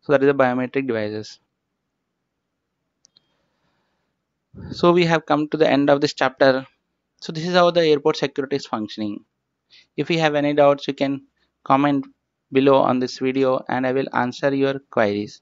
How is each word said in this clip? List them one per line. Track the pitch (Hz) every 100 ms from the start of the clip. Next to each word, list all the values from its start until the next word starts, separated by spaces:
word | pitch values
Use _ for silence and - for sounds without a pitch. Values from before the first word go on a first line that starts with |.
So | -
that | 139
is | 139
the |
biometric | 139 127 123 127 139 135
devices. | 113 107 107 107 - _ _ _ _ _ _ _ _ _ _ _ _ _ _ _ _ _ _ _ _ _ _ _ _ _ _ _ _ _ _ _ - -
So | - 175
we | 175 170
have | 165
come | - 147 151
to | 151
the | 156
end | 139 143
of | 143
this | 147
chapter. | - 135 - 139 131 131 _ _ _ _ _
So | -
this | 165 170
is |
how | 180 175
the | 170
airport | 160 147 156 151
security | 139 - 135 139
is | -
functioning. | 117 104 - 107 104 _ _ _ _ _ _ _ -
If | 143
you | 165
have | 156
any | 147 143
doubts, | 147 143 139 -
you |
can | 139 139 139 _ _ _ _
comment | - 135 143 139 135 _ _ _ _
below | 135 135 135
on | - 127
this | 123 -
video | 131 131 131 131 -
and | 123 127
I |
will | 131 135
answer | - 123 120 143
your | 139 135 139 _
queries. | - 107 104 104 -